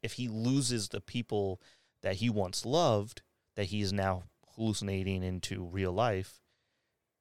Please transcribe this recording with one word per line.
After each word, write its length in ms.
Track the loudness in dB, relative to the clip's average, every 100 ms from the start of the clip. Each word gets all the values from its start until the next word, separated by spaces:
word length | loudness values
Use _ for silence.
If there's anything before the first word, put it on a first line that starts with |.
if 120 | -8
he 160 | -4 -4
loses 600 | 0 2 4 2 0 -2
the 100 | -6
people 600 | -6 -6 -2 0 0 -2 -10 _ _ _
that 140 | -4 0
he 140 | 2
once 340 | 2 0 -2
loved, 580 | 0 4 6 4 2 -8 -20 _ _ -4
that 80 |
he 160 | -2 0
is 120 | 0
now 300 | 2 2 0 -4 _ _
hallucinating 680 | -4 -2 0 -2 -2 0 -2
into 420 | -2 -4 -4 -6
real 280 | -6 -2 0
life, 480 | 2 2 0 -4 -12 _ _ _ _ _ _ _ _